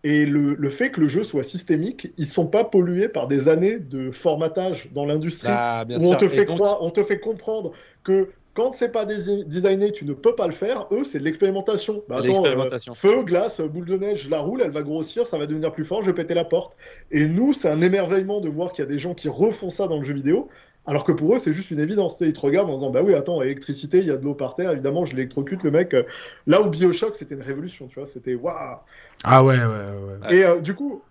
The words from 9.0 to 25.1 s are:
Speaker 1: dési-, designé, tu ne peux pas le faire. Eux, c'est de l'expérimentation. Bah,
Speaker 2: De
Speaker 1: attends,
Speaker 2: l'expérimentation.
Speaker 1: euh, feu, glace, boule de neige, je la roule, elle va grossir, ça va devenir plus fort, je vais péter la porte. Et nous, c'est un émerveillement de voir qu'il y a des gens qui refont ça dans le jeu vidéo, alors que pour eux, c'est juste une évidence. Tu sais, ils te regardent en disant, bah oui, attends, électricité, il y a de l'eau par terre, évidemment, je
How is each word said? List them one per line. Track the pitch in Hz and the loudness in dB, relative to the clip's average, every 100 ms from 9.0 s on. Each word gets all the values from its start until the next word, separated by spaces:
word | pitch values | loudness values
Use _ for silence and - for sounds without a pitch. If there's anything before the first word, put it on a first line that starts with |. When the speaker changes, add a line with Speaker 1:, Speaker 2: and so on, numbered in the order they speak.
Speaker 1:
dési-, | 208 214 180 202 | -4 -4 -4 -4
designé, | 151 165 190 190 208 | -4 0 2 4 0
tu | 208 | -2
ne | 143 | -8
peux | 139 226 240 | 0 2 2
pas | 175 | -2
le | |
faire. | - 202 247 - | -2 -4 -4 -2
Eux, | 208 | -2
c'est | 277 151 | -2 -4
de | |
l'expérimentation. | 147 160 196 196 196 208 214 208 208 | -4 0 0 0 -2 -2 -4 -8 -6
Bah, | 147 | -2
Speaker 2:
De | |
Speaker 1:
attends, | 135 | 2
Speaker 2:
l'expérimentation. | 190 165 131 131 123 - | 4 4 2 -2 -4 -10
Speaker 1:
euh, | |
feu, | 120 196 247 | 2 4 4
glace, | 202 175 214 - | 2 0 0 -2
boule | 156 160 175 | -6 -6 -4
de | 190 | -2
neige, | 202 208 | -2 -4
je | 139 | -2
la | 156 | -2
roule, | 147 254 | -2 0
elle | 190 | -2
va | 147 | -2
grossir, | 143 156 160 226 233 | -4 -4 -4 -4 -4
ça | 160 | -4
va | 147 | -4
devenir | 156 156 | -4 -4
plus | 160 | -4
fort, | 156 196 | -6 -2
je | 190 | -2
vais | |
péter | 170 165 | -2 -2
la | 170 | -2
porte. | 170 170 190 _ - - - | 0 -2 -2 _ -20 -20 -4
Et | 147 156 | 0 2
nous, | 175 269 | 4 2
c'est | - 165 | 2 0
un | 151 | 2
émerveillement | 180 196 175 190 190 208 | 4 2 2 0 0 -4
de | 165 | -4
voir | 151 180 | -4 -6
qu'il | 180 | -4
y | 139 | -6
a | |
des | 143 | -4
gens | 170 | -6
qui | 175 156 | -6 -6
refont | 123 214 214 185 | 0 0 0 -8
ça | 175 190 | -4 -2
dans | 156 | -2
le | |
jeu | 135 | -4
vidéo, | 139 139 196 294 - _ _ - | -2 0 0 -2 -18 _ _ -4
alors | 143 | -2
que | - | 0
pour | - 156 | 2 2
eux, | 247 | 2
c'est | - | 2
juste | 156 190 | -4 -4
une | 151 | -4
évidence. | 156 208 180 - | -2 0 -2 0
Tu | |
sais, | 165 | -2
ils | |
te | 156 | 0
regardent | 139 175 190 | 0 2 0
en | |
disant, | 135 135 | -2 0
bah | 127 | 2
oui, | 196 | 4
attends, | 160 139 170 | 2 2 -2
électricité, | 131 135 - 139 147 185 | -2 -4 -8 -10 2 2
il | 180 | 4
y | |
a | 135 | -2
de | |
l'eau | 139 | -2
par | 139 131 | -4 -6
terre, | - 180 | -4 -2
évidemment, | 147 139 160 | -2 0 -2
je | 151 | -2